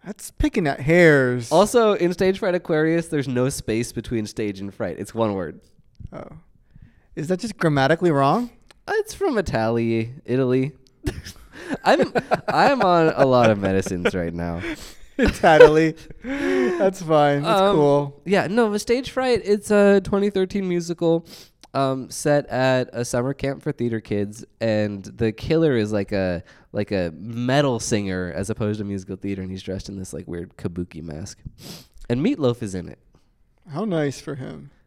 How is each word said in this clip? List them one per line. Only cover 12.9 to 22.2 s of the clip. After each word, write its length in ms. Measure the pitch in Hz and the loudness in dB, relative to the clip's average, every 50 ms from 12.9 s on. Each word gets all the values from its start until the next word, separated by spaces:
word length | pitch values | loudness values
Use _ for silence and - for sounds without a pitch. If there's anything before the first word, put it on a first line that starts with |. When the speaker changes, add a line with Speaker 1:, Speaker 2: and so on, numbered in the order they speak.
| 175 170 160 160 - | 4 4 4 4 4
Speaker 2:
a 100 | 117 139 | 4 4
lot 240 | 135 127 123 120 113 | 4 6 4 6 4
of 80 | 107 98 | 2 2
medicines 560 | 98 95 95 95 95 - 95 87 87 - - | 0 0 0 0 0 -2 -6 -2 -2 -2 -2
right 180 | 92 85 85 82 | -2 -4 -4 -4
now. 260 | 85 85 85 85 85 - | -6 -6 -6 -6 -6 -8
Speaker 1:
<laughs> 40 | 339 311 - - - - - - - _ - | -8 -10 -10 -14 -20 -20 -20 -20 -14 _ 0
It's 240 | 254 - - - | 0 0 0 2
Italy. 520 | - 180 160 151 165 151 151 156 160 160 156 - - - - - | 4 6 10 10 10 10 10 6 2 2 0 -6 -16 -20 -20 -14
That's 800 | - 240 269 285 277 277 277 262 254 247 359 349 190 196 190 190 | -10 -8 -6 -4 -2 0 0 0 0 0 0 0 0 0 0 -2
fine. 400 | 180 156 160 151 147 143 143 143 | -2 2 4 4 4 4 2 0
That's 180 | 143 - 220 196 | 0 0 2 4
Speaker 2:
Um, 140 | 190 202 202 | 4 4 4
Speaker 1:
cool. 440 | 160 147 143 143 143 143 139 - - _ | 4 4 4 4 2 0 -2 -10 -12 _
Speaker 2:
yeah, 220 | 170 196 190 131 143 | 0 0 0 2 2
no, 220 | 196 240 233 214 | 2 2 2 2
the 80 | 208 208 | 0 -2
Stage 300 | - - 233 254 262 - | 0 0 -2 -2 -2 -4
Fright, 280 | - 262 262 254 240 202 - | -4 -2 0 0 0 0 2
it's 240 | 185 208 214 202 - | 0 0 0 2 2
a 320 | 214 208 202 202 202 196 190 | 4 6 6 6 6 4 4
twenty 240 | - - 202 202 208 | 0 -2 0 0 0
thirteen 400 | 202 190 190 185 - 202 190 180 | 0 0 -2 -2 -2 -4 -2 0
musical, 580 | 175 175 170 165 170 - 175 165 165 165 165 - - - - _ _ _ - _ | -2 -2 -2 -4 -4 0 2 2 2 2 0 -6 -20 -20 -20 _ _ _ -20 _
um, 380 | - 135 139 131 135 131 123 - | -2 -2 0 0 -2 -4 -6 -10
set 340 | - - | -12 -4